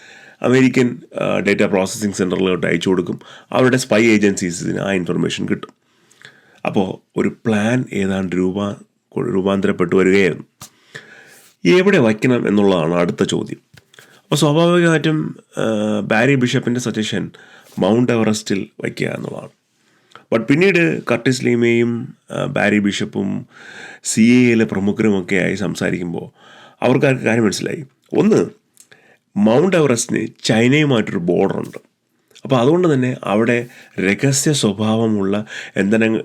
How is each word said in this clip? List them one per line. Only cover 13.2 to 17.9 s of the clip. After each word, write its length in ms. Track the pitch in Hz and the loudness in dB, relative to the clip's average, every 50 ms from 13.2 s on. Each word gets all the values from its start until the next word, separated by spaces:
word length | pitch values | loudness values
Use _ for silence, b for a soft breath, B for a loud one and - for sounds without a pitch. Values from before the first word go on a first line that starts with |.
| 101 | -2
ചോദ്യം. 340 | 80 - 82 82 - - - _ _ - b b b b b b b b b b | -2 -2 -4 -4 -6 -10 -14 _ _ -20 b b b b b b b b b b
അപ്പോൾ 120 | b 160 | b 0
സ്വാഭാവികമായിട്ടും, 1040 | 143 160 147 147 160 170 170 175 175 170 170 160 156 - 160 156 151 156 - - - - _ - | 2 2 2 4 4 2 4 4 4 4 2 2 2 0 0 -2 -2 -4 -6 -10 -14 -20 _ -6
ആ, 420 | 101 101 110 110 104 107 107 107 104 | -4 -2 -2 -2 -2 -2 -2 -2 -2
ബാരി 360 | 104 104 110 110 120 135 143 | -2 0 0 2 2 2 2
ബിഷപ്പിൻ്റെ 440 | 131 123 120 131 123 - 127 123 123 | 2 0 0 -2 -2 -2 -2 -4 -4
സജഷൻ 520 | 123 117 104 107 107 - 113 92 85 85 - B B B B B B B B - | -4 -4 -4 -4 -4 -4 -4 -6 -6 -8 -12 B B B B B B B B -2
മൗണ്ട് 320 | 92 92 | 0 2